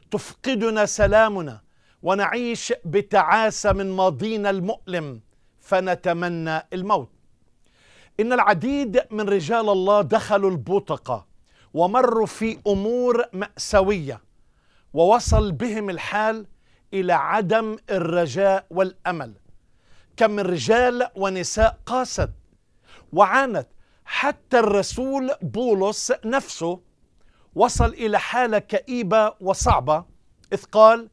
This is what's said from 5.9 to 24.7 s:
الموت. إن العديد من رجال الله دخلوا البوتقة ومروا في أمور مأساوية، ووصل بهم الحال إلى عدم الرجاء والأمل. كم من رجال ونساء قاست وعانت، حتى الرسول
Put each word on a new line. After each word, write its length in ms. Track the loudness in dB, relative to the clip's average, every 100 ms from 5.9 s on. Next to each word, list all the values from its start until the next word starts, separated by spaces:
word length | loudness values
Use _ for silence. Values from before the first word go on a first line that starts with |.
| -2 -2 -2 -4 -6 -4 -6 -6
الموت. 380 | -8 -2 -2 -4 _ _ _ _ _ _ _ _ _ _ -6
إن 120 | 0
العديد 680 | 2 2 2 0 -4 -2 -2 -2
من 180 | -4 -2
رجال 400 | -2 0 -2 0
الله 340 | 0 2 2
دخلوا 480 | 2 -2 0 0 0
البوتقة 760 | -2 -2 -4 -2 -8 -6 -8 -10 _ _ _ _
ومروا 520 | 0 2 2 2 2 -2
في 320 | -4 -6 -4 -2
أمور 580 | -2 -2 0 0 0 -2
مأساوية، 880 | -8 -10 -10 0 2 2 -2 -6 -12 _ _ _ _ _ _ _
ووصل 600 | 2 4 4 4 2 2
بهم 380 | -2 -6 -4 -6
الحال 560 | -8 -6 -2 -2 -2 -10 -20 _ _ _
إلى 180 | -4 0
عدم 640 | 0 0 -2 0 0 -2 -8 -6
الرجاء 760 | -4 0 0 -2 0 2 2 -2
والأمل. 640 | -2 -2 -2 -6 -6 -10 -16 -20 -20 _ _ _ -20 _ 0
كم 140 | 0
من 120 | 2
رجال 680 | -2 -2 2 2 2 0 -4 -4
ونساء 600 | -4 -4 -6 0 0 0 -6
قاست 440 | -4 -4 -4 -6 -6 _ _ _ _ _ -20 _
وعانت، 540 | 4 4 4 0 -2 -6 -14 _ _
حتى 540 | -10 -4 -4 -4 _ 2
الرسول 720 | 4